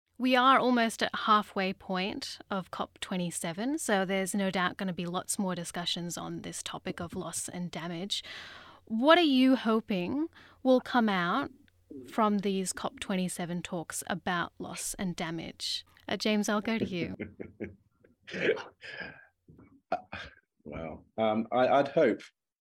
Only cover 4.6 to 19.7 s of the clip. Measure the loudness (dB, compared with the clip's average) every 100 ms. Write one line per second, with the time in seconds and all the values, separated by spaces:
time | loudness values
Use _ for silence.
4.6 | -2 -2 -6 -4 -4 -4 -4 -4 -2 -2
5.6 | -6 -6 -4 -4 -6 -8 -8 -8 -8 -10
6.6 | -10 -8 -8 -8 -8 -8 -8 -8 -8 -8
7.6 | -8 -8 -8 -8 -4 -6 -6 -14 -16 -18
8.6 | -20 -20 _ 2 6 8 8 6 6 6
9.6 | 4 2 2 -2 0 -2 -2 -6 -20 -2
10.6 | 4 4 4 2 4 2 2 0 -2 -10
11.6 | _ _ _ -16 -6 2 2 2 0 -2
12.6 | -2 -4 -6 -6 -4 -2 -2 -4 -4 -6
13.6 | -4 -6 -6 -8 -6 -4 -2 -2 -2 -6
14.6 | -10 -8 -8 -4 -4 -4 -6 -6 -10 -8
15.6 | -6 -6 -10 _ -6 -2 0 2 2 0
16.6 | 0 -2 -2 -2 -6 -6 -12 -10 -16 -10
17.6 | -12 -12 _ _ _ _ -12 -2 0 0
18.6 | -4 _ -16 -14 -14 -16 -20 _ _ -20
19.6 | -20